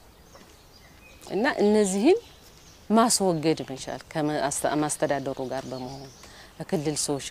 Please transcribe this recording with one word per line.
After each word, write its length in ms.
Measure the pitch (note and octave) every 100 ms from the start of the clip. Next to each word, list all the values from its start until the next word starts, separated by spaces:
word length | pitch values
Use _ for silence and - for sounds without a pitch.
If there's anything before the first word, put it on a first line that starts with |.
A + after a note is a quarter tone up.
| - - - - - - - - - - - -
እና 240 | - F#3+ C4 -
እነዚህን 600 | G#3 G#3+ G3 G3 C4+ A#4 - - - - - - -
ማስወገድ 680 | A3 A#3 - F#3+ D#3+ D#3+ D3+
መቻል 360 | C3 C3 - C3 -
ከማስተዳደሩ 1300 | D#3+ D3+ D3+ C3+ - C#3 D3 D3+ - D3+ C#3 C3+ C3+ B2+
ጋር 180 | C3 C3
በመሆን 420 | B2+ B2+ C#3 C3+ - - - -
ከክልል 420 | - - D#3+ D3+ D3
ሰዎች 280 | - C#3 -